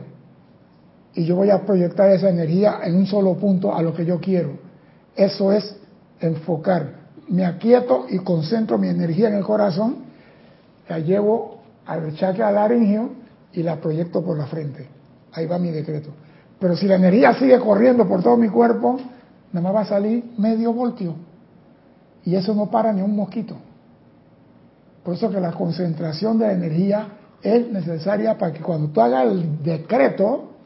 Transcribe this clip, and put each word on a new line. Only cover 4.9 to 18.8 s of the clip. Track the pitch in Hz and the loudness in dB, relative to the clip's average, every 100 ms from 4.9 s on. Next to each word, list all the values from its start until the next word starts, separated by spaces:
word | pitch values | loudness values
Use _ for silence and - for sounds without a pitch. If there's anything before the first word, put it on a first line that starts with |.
| _ _ - | _ _ 0
Eso | 196 - 196 | 0 2 0
es | 208 - - - - _ - | 0 -2 -14 -20 -20 _ -6
enfocar. | 165 160 - 156 196 175 143 - - - - | -4 -4 -4 -4 -2 -2 -4 -12 -20 -16 -4
Me | 180 175 | -2 -2
aquieto | 170 226 240 - 262 - | 0 2 4 4 -2 -2
y | 185 | -6
concentro | 190 170 151 226 220 214 | -2 -2 -2 -2 0 0
mi | 190 | 0
energía | 175 170 165 220 | 0 -2 0 0
en | 202 | 0
el | |
corazón, | 185 214 208 170 226 302 - - - - - _ _ _ - | 0 0 0 0 -2 -4 -12 -20 -20 -20 -20 _ _ _ -10
la | 165 | -6
llevo | 156 202 208 233 - - - _ - | 0 0 2 0 -4 -14 -20 _ -10
al | 165 156 151 | -8 -8 -4
chakra | 190 190 214 | -4 0 0
laringeo | 202 214 240 208 214 269 - - - _ | 2 2 4 2 2 -2 -10 -20 -20 _
y | 180 | -6
la | 165 156 | -4 -4
proyecto | 165 160 170 165 | -4 -4 -2 -4
por | 175 151 | -4 -4
la | 139 | -6
frente. | 160 143 - - - _ - _ | -8 -8 -12 -18 -20 _ -20 _
Ahí | 165 160 | -8 -4
va | 175 | -4
mi | 175 | -4
decreto. | 156 151 151 - - - - _ - | -4 -6 -8 -10 -18 -20 -20 _ -4
Pero | 180 165 | -2 0
si | 196 | 2
la | 185 | 4
energía | 180 214 262 - | 6 6 6 4
sigue | 262 240 | 6 4
corriendo | 214 202 254 240 190 | 4 4 4 4 2
por | 185 | 2
todo | 233 233 | 4 4
mi | 220 | 4
cuerpo, | 233 233 208 | 4 2 2